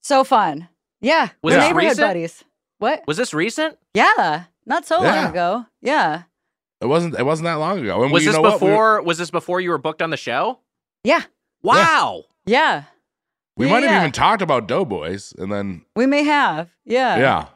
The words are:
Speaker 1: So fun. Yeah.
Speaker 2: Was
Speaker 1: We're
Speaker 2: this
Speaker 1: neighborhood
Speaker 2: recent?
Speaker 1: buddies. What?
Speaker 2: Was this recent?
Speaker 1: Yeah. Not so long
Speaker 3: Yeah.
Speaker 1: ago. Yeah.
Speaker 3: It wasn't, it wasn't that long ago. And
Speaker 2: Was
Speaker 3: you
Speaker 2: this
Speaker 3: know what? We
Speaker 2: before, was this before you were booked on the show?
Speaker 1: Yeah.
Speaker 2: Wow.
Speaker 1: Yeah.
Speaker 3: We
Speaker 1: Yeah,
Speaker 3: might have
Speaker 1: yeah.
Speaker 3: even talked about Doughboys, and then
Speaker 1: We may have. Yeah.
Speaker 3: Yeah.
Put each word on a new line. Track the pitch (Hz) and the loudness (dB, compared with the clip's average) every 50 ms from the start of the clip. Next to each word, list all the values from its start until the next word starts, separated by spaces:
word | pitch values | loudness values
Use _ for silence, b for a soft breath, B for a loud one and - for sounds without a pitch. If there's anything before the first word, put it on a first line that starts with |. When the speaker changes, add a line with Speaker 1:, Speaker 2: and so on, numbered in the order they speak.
Speaker 1:
So | - - 285 262 262 | -2 2 2 2 2
fun. | 269 254 226 202 170 147 147 175 _ _ _ _ _ _ _ | 4 2 2 2 2 -2 -6 -12 _ _ _ _ _ _ _
Yeah. | - 247 320 320 262 185 - _ | -2 0 2 2 0 -2 -6 _
Speaker 2:
Was | - 165 165 | 0 2 4
Speaker 1:
We're | 175 | 4
Speaker 2:
this | 294 320 | 4 4
Speaker 1:
neighborhood | 349 - 349 320 | 2 2 2 2
Speaker 2:
recent? | 254 208 294 208 | 2 2 0 -2
Speaker 1:
buddies. | 185 170 165 165 - - _ _ _ _ _ _ _ _ | -2 -4 -6 -8 -12 -18 _ _ _ _ _ _ _ _
What? | 202 233 311 208 214 | -2 -2 -2 -2 -4
Speaker 2:
Was | - 156 | -6 -4
this | 175 254 - | -4 -4 -4
recent? | - 151 175 226 226 - 311 320 - _ _ _ _ | -2 -2 -2 -2 -2 -4 -4 -6 -6 _ _ _ _
Speaker 1:
Yeah. | 202 269 370 427 - 202 165 151 165 175 _ _ _ _ | 2 4 4 4 2 2 0 -2 -4 -8 _ _ _ _
Not | - 262 339 - | -4 -4 -4 -2
so | - 320 | -2 -2
long | 339 - - - | 0 2 2 0
Speaker 3:
Yeah. | 320 294 170 | 0 -2 -2
Speaker 1:
ago. | 156 180 175 175 196 247 233 _ _ _ | -4 -2 -2 -2 -2 -4 -8 _ _ _
Yeah. | - 240 294 302 208 160 151 170 175 _ _ _ _ _ _ _ _ _ _ _ | -4 -2 0 0 0 -2 -4 -6 -10 _ _ _ _ _ _ _ _ _ _ _
Speaker 3:
It | - | -2
wasn't, | 120 147 170 175 170 131 | 0 0 0 0 -2 -4
it | - 123 | -2 -2
wasn't | 139 160 156 165 | -2 -2 -2 -4
that | 170 165 | -6 -4
long | 151 156 170 202 190 | -4 -4 -4 -4 -4
ago. | 131 101 87 101 | -4 -2 0 0
And | 120 139 | 0 2
Speaker 2:
Was | 147 170 156 | 2 2 2
Speaker 3:
you | - | 2
Speaker 2:
this | - | 2
Speaker 3:
know | 156 | 4
what? | 156 214 208 180 | 4 2 2 2
We | 196 190 | 2 2
Speaker 2:
before, | 208 214 220 220 214 208 | 2 4 4 2 2 0
was | - 170 170 165 | 0 -2 -4 -4
this | 175 160 | -6 -6
before | 160 170 - - 180 185 | -6 -6 -4 -4 -4 -4
you | 185 175 | -2 -4
were | 170 143 | -4 -4
booked | 127 156 156 - | -4 -6 -4 -4
on | 165 165 | -6 -6
the | 156 | -6
show? | 127 - 123 120 131 175 226 254 _ _ _ _ _ _ _ _ _ _ | -6 -6 -4 -4 -2 -2 -4 -6 _ _ _ _ _ _ _ _ _ _
Speaker 1:
Yeah. | 226 320 330 - - _ _ _ _ _ _ | 0 0 0 0 -6 _ _ _ _ _ _
Speaker 2:
Wow. | - 196 247 311 330 330 311 277 180 117 95 - - _ _ _ _ | 0 2 4 4 4 4 2 2 0 -2 -4 -10 -14 _ _ _ _
Speaker 1:
Yeah. | 185 226 269 311 294 196 147 147 _ _ _ _ _ _ _ _ _ _ _ _ _ _ | 0 2 2 2 2 0 -4 -6 _ _ _ _ _ _ _ _ _ _ _ _ _ _
Speaker 3:
We | - 117 | -2 0
Speaker 1:
Yeah, | 139 | 2
Speaker 3:
might | 196 247 | 2 2
have | 277 254 | 4 4
Speaker 1:
yeah. | 311 233 | 2 2
Speaker 3:
even | 170 147 | 2 0
talked | 113 - 147 175 220 208 | 0 2 2 2 2 2
about | 190 160 143 123 113 90 | 0 0 0 -2 0 -2
Doughboys, | 120 170 196 135 98 80 73 82 95 101 - - - | -2 -2 -2 -4 -6 -6 -6 -8 -8 -8 -12 -18 -14
and | - 90 98 | -12 -8 -6
then | 104 101 101 98 92 82 _ _ _ | -4 -4 -4 -6 -8 -12 _ _ _
Speaker 1:
We | 208 247 | 0 2
may | 269 285 285 294 | 2 2 2 2
have. | 294 302 294 269 202 160 151 170 170 _ _ _ | 2 2 2 0 0 -2 -4 -8 _ _ _ _
Yeah. | - 226 247 262 233 185 - | -2 -2 0 0 2 2 2
Speaker 3:
Yeah. | 127 135 107 80 73 - _ | 2 2 2 0 -2 -8 _